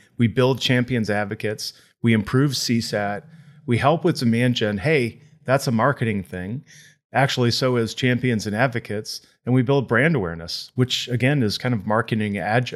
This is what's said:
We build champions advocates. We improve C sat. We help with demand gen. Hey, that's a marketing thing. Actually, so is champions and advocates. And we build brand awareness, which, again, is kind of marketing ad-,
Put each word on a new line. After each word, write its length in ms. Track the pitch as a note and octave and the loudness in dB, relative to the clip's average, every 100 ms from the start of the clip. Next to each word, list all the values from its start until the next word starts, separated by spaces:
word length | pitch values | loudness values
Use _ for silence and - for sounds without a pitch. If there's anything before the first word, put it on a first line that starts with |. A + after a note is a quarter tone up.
| _ - | _ 0
We 100 | A#2 | 2
build 320 | C3 B2+ A#2+ | 4 2 2
champions 500 | - B2+ B2 B2 G#2+ | 0 0 0 -2 0
advocates. 640 | G#2 G2+ A2 G#2+ G#2+ - - _ _ | -2 -2 -4 -6 -6 -10 -14 _ _
We 120 | A#2 | 2
improve 440 | A2+ G2+ B2+ D3 B2 | 2 2 2 2 0
C 240 | - A#2 | -2 -2
sat. 440 | A2+ G#2+ G2+ G2+ - - - - - | -2 -4 -4 -6 -10 -20 -20 -16 -2
We 100 | A#2 | 0
help 260 | A#2+ E3 | 2 2
with 140 | F3+ - | 0 2
demand 380 | A#2 A2+ B2+ A#2+ | 2 2 2 2
gen. 240 | G#2+ G2+ | 0 0
Hey, 420 | D3 D#3 A#2+ - - _ - | 0 0 0 -6 -20 _ 0
that's 220 | B2+ C#3+ | 0 2
a 40 | |
marketing 520 | A2+ B2+ C3+ A2+ G2+ | 2 2 2 -2 -2
thing. 400 | F2 F2+ F#2 C3 - - - _ _ | -6 -10 -8 -10 -12 -20 -20 _ _
Actually, 380 | A#2+ C3+ - A#2+ | 0 0 2 0
so 240 | A2+ C3 B2 | 2 0 0
is 180 | A2+ | -2
champions 540 | - B2+ B2 B2+ A2 G#2 | -2 0 0 0 -2 -2
and 80 | G#2 | 0
advocates. 680 | C3 A#2+ - G#2 A2 - _ _ - | 0 -2 -6 -8 -8 -14 _ _ 0
And 80 | |
we 80 | B2+ | 2
build 260 | B2 C#3 G#2+ | 4 0 2
brand 280 | A2+ D#3 D3 | 2 4 2
awareness, 560 | F2 E2 E2+ - - B2 | -2 -6 -10 -12 -8 -2
which, 320 | B2+ - - | 0 -2 -4
again, 340 | A#2+ B2+ D3 | 0 2 2
is 140 | G#2+ - | 0 -2
kind 160 | B2+ | -2
of 120 | A#2 G2 | -2 0
marketing 520 | G#2+ A#2+ A2 G#2+ G2+ | 0 0 -2 -2 -4
ad-, 300 | F2+ A#2 A#2+ | 0 0 0